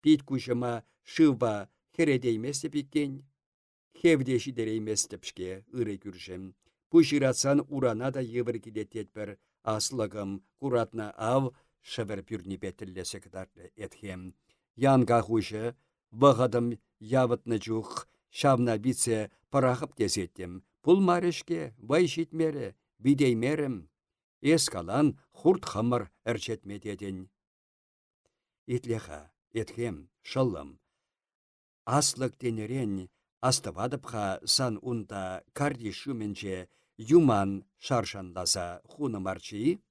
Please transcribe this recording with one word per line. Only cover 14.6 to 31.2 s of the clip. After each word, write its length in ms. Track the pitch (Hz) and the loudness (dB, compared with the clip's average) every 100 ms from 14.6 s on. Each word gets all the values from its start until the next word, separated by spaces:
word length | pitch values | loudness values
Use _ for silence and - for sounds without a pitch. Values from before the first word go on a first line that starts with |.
| _ - | _ 0
Янка 420 | 135 131 120 117 | 4 6 6 4
хуҫӗ, 420 | 107 113 98 107 117 - _ _ _ | 4 0 0 -6 -8 -10 _ _ _
вӑхӑтӑм 540 | 110 139 117 127 120 120 113 _ _ | 4 6 6 2 0 -2 -6 _ _
явӑтнӑ 600 | 107 131 127 120 - 113 | -2 0 2 0 -2 -4
чух, 480 | 110 110 104 - - _ _ - | -2 -6 -4 -12 -12 _ _ 0
ҫавна 380 | 143 127 123 110 | 2 4 2 0
витсе 540 | 120 123 - 110 104 _ _ | 0 0 0 0 -2 _ _
пӑрахӑп 440 | 139 127 123 151 - | 2 2 0 -6 -2
тесеттем. 680 | 104 - 90 - 90 92 _ _ | 0 0 -4 -8 -12 -12 _ _
Пулмарӗшке, 920 | - 185 185 175 175 165 - 165 143 - | 4 6 6 4 0 -4 -6 -6 -6 -14
вӑй 280 | 110 156 175 | 0 2 2
ҫитмерӗ, 600 | 160 165 160 160 147 107 - _ _ | 0 -6 -2 -2 -2 -10 -12 _ _
витеймерӗм. 760 | 120 139 135 113 123 151 143 107 76 _ _ _ _ _ | 2 4 4 4 0 0 -2 -6 -12 _ _ _ _ _
Эс 200 | 139 160 - | 2 4 2
калан 380 | 95 85 120 151 - _ | -4 -4 2 2 0 _
хурт 320 | - 160 190 - | 0 2 2 0
хӑмӑр 380 | 101 117 120 101 _ 113 | -2 0 0 -4 _ -4
ӗрчетме 520 | 113 - 110 98 101 | -4 -4 -8 -8 -10
тетӗн. 380 | 104 98 101 95 92 _ _ _ _ _ _ _ _ _ _ _ _ _ - | -8 -8 -8 -10 -14 _ _ _ _ _ _ _ _ _ _ _ _ _ -6
Итлеха, 540 | 123 120 110 - 76 76 _ _ | -6 -4 -6 -6 -16 -18 _ _
этхем, 600 | 113 107 - 117 80 - _ | -8 -8 -6 -6 -6 -14 _
шӑллӑм. 500 | - 135 127 82 71 67 _ _ _ _ | -8 -2 0 -2 -10 -20 _ _ _ _